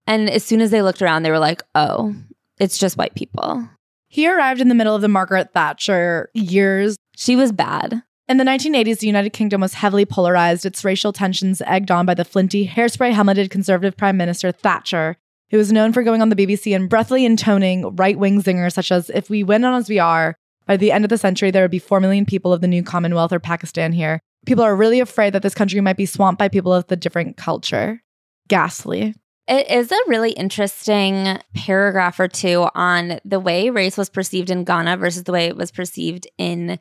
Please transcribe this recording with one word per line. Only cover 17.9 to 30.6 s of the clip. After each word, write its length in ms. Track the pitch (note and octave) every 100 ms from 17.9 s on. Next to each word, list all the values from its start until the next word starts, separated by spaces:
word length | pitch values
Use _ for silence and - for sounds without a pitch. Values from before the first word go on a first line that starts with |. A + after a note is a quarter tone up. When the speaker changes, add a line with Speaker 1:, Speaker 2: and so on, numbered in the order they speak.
| F3
Speaker 2:
right-wing 460 | F#3+ F#3+ G3 G3+
zingers 320 | G3 F3+ F3
such 180 | F3+ E3+
as, 180 | F3+ F3
"If 200 | - G3
we 140 | G#3
went 200 | G3 G#3+
on 120 | B3+ B3+
as 120 | G3
we 120 | G#3
are, 360 | E3+ E3 D#3+ E3 _ _ -
by 100 | G3
the 160 | G#3
end 140 | E3+ G#3
of 40 |
the 80 | A3+
century, 340 | G3 F#3 G3
there 120 | F#3+
would 80 | F#3
be 80 | F3
four 220 | - G3
million 240 | F#3+ G3+ G3+
people 260 | F#3+ F3+
of 80 | F3
the 80 | F3+
new 160 | F3
Commonwealth 480 | F3+ F3 E3+ E3+ E3
or 80 | F3
Pakistan 540 | D#3 E3+ E3 - E3
here. 260 | E3+ D#3 D#3+ - _ -
People 180 | B3
are 120 | A3+ G3
really 240 | A3 B3
afraid 320 | B3 - G#3
that 120 | G3
this 120 | G3+ -
country 240 | G3+ G3
might 160 | G3 F#3+
be 100 | G3
swamped 340 | - G3 F#3
by 100 | G3+
people 240 | G3 F3+
with 180 | F3+ F3
a 60 | F3+
different 400 | E3+ F3 E3+ -
culture." 640 | - D#3+ - - G#2+ A3+ - _ _ _ -
Ghastly. 640 | G3 D#3+ - - F3 G#3+ G#3+ _ _ -
Speaker 1:
It 240 | C4 -
is 180 | B3 A#3+
a 80 | G4 G4+
really 240 | A3+ A#3
interesting 1080 | - F#3+ -